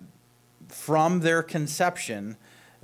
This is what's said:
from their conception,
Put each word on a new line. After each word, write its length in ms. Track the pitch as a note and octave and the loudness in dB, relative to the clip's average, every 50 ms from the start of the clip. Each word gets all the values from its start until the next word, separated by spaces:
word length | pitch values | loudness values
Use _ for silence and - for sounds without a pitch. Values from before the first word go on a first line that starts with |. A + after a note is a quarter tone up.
| - - - _ _ _ _ _ _ _ _ - - | -20 -20 -20 _ _ _ _ _ _ _ _ -20 -20
from 540 | - - - - - D#3 D#3 D#3 E3+ F3+ F3+ | -20 -18 -8 -2 2 4 4 4 4 4 2
their 200 | D#3+ E3 E3 E3 | 2 2 2 2
conception, 960 | D#3+ D#3+ - E3 D3+ C#3+ D3 - F3+ F3+ F3 - - - A2 G2+ G2+ G#2+ A2+ - - - - - - - - - | 0 -2 -4 -4 -4 -2 -2 0 0 0 -2 -4 -6 -8 -6 -6 -8 -10 -12 -14 -18 -20 -20 -20 -20 -20 -20 -20